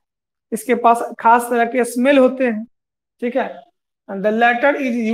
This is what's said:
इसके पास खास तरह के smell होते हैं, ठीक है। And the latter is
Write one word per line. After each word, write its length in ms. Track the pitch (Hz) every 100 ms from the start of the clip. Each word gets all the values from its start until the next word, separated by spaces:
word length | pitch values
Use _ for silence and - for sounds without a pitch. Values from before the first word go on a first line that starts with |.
| _ _ _ _ _
इसके 240 | 226 - 240
पास 280 | 240 233 240 -
खास 280 | 226 233 -
तरह 160 | 240 233
के 180 | 254
smell 340 | 233 247 254 285
होते 280 | 254 262 254
हैं, 200 | 214 233 _ _ _ _ _
ठीक 140 | 240 254
है। 280 | 220 - - _ _ _ -
And 140 | 196 208
the 60 |
latter 400 | 220 240 240 277 294
is 200 | 262 240 220